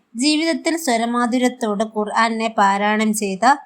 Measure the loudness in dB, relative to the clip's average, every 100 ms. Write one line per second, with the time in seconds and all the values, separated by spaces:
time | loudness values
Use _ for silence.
0 | _ -2 0 2 0 -2 -2 -2 0 -2
1 | 0 -2 0 2 0 0 -4 -2 -4 -4
2 | -4 0 0 0 -4 2 2 2 0 0
3 | 0 0 -4 0 2 2